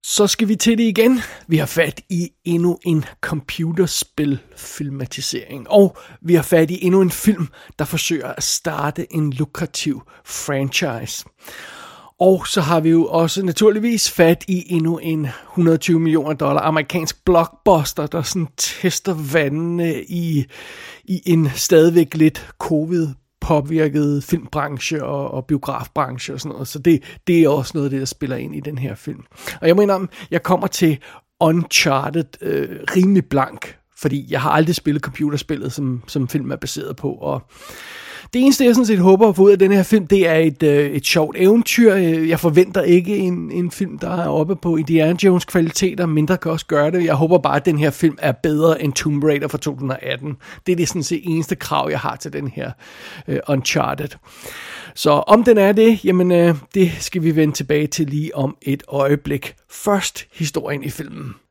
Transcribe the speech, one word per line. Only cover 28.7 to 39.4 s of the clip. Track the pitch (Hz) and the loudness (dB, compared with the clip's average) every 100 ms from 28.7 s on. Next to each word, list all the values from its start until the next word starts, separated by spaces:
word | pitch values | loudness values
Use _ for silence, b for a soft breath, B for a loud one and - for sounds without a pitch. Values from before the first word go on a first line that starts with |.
| 139 | -8
her | 131 | -8
film. | 107 - - - B B B | -10 -12 -14 -18 B B B
Og | 165 | 2
jeg | 180 | 4
må | |
indrømme, | 208 190 190 B B | 2 0 -4 B B
jeg | 170 | -6
kommer | - 180 196 | -2 -2 -2
til | - 165 139 B B _ _ | 0 0 0 B B _ _
Uncharted, | 165 170 160 - 160 135 143 156 147 - | 0 2 0 0 0 0 -2 -6 -6 -8
øh, | - 143 139 - - 190 | -6 -4 -6 -8 -4 2
rimelig | 185 196 | 4 2
blank, | - 139 131 - - - _ _ | 2 -2 -2 -6 -18 -18 _ _
fordi | 151 139 131 | -4 -4 -4
jeg | 131 | -4
har | 151 | 0
aldrig | 151 160 | 2 2
spillet | 170 - 147 | 0 -2 -2
computerspillet, | 139 - 151 147 - 143 139 | -4 -4 -4 -4 -6 -6 -6
som, | 127 135 123 - | -6 -6 -6 -6
som | 147 123 | -4 -2
filmen | 147 127 | -4 -4
er | 135 | -8
baseret | - - 131 135 | -8 -10 -10 -8
på, | 143 | -8
og | - 147 139 - B B B B B B B B | -6 -6 -6 -8 B B B B B B B B
det | 247 | 2
eneste, | 269 262 | 4 6
jeg | 254 | 6
sådan | 233 233 | 6 4
set | 208 | 4
håber | 180 190 220 | 6 8 6
at | |
få | 180 | 8